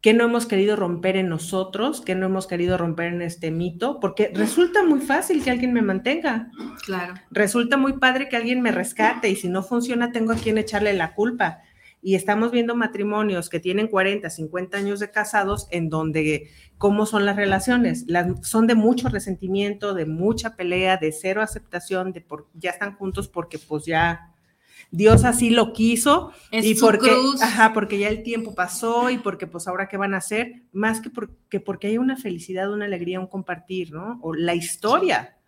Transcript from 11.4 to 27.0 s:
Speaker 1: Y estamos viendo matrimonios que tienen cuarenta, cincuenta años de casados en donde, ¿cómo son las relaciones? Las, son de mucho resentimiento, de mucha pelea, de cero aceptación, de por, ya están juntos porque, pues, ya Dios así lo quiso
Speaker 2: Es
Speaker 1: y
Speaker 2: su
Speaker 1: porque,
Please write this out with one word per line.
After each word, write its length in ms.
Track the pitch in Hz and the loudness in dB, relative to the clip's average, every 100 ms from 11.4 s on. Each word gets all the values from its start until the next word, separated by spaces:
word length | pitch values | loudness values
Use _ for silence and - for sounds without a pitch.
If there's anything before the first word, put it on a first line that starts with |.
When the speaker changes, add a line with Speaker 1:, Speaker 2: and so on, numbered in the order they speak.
| 180 - _ _ - _ | -2 -2 _ _ -20 _
Speaker 1:
Y 120 | 190 | 0
estamos 360 | 190 190 208 233 | 0 2 2 2
viendo 240 | 240 233 | 2 0
matrimonios 760 | 240 220 202 202 208 214 180 170 | 0 -2 -2 -2 0 0 -2 -4
que 100 | 165 | -4
tienen 260 | 180 196 220 | -2 -2 0
cuarenta, 420 | 196 190 202 165 | 0 0 -2 -6
cincuenta 480 | 165 156 180 185 202 | -8 -8 -6 -6 -4
años 220 | 202 202 | -4 -4
de 100 | 208 | -4
casados 580 | 214 208 208 - 208 - | -4 0 0 0 -4 -4
en 200 | 175 165 | -4 -2
donde, 580 | 160 160 156 151 151 151 - - _ | -2 -2 0 0 -2 -6 -20 -20 _
¿cómo 260 | 202 208 | 2 2
son 220 | 214 220 202 | 2 2 2
las 100 | 202 | 2
relaciones? 680 | 196 190 220 247 240 240 - | 2 2 2 2 2 0 0
Las, 200 | 175 175 - - | 0 0 -4 -2
son 180 | 220 226 | 2 4
de 80 | |
mucho 360 | 226 214 254 247 | 6 4 2 0
resentimiento, 840 | 208 196 180 185 196 202 202 208 | -4 -4 -6 -2 -2 -2 -4 -4
de 140 | 190 156 | -4 -4
mucha 500 | 160 196 226 226 226 | 0 0 0 -4 -6
pelea, 400 | 180 180 185 185 | -2 0 2 2
de 160 | 156 | 0
cero 300 | 156 185 196 | -2 -4 -2
aceptación, 680 | 214 - - 175 - 185 185 | -2 -6 -10 -12 -4 -4 -4
de 80 | 170 | -8
por, 260 | _ 151 - | _ -14 -14
ya 160 | 165 180 | -8 -8
están 260 | - 202 202 | -6 -8 -6
juntos 320 | 190 196 190 | -8 -6 -8
porque, 300 | 175 165 156 | -8 -10 -12
pues, 260 | - 151 | -8 -8
ya 480 | 151 160 170 165 - _ _ _ _ - - | -2 0 0 -2 -12 _ _ _ _ -20 -10
Dios 340 | 170 208 226 | 4 8 10
así 260 | 240 240 240 | 8 4 4
lo 240 | 233 226 | 4 4
quiso 580 | 226 226 233 285 320 - - - | 2 2 4 4 2 2 -16 -6
Speaker 2:
Es 140 | 226 | 0
Speaker 1:
y 100 | 214 | 2
Speaker 2:
su 120 | 220 226 | 6 6
Speaker 1:
porque, 240 | 208 | 8